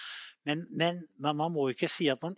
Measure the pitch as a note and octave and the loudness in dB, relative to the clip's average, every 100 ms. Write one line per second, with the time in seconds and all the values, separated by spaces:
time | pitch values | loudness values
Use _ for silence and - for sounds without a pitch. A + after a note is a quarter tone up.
0 | - - - - D3 D#3 F3 - E3+ F3 | -12 -12 -16 -8 -2 -2 -2 0 2 0
1 | D#3 - D3 D3 E3 D#3+ C3+ A#2 E3+ - | -8 -2 0 2 0 2 0 2 -2 2
2 | D#3 C3 E3+ | 2 2 -2